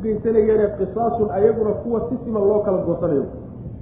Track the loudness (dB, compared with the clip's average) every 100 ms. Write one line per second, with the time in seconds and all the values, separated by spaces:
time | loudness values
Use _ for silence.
0 | -2 -2 2 4 4 4 2 0 -4 -2
1 | -2 0 0 2 2 4 0 -2 -2 -2
2 | -2 -4 -4 0 2 2 2 0 0 -2
3 | 0 0 -2 -8 -14 -14 -12 -12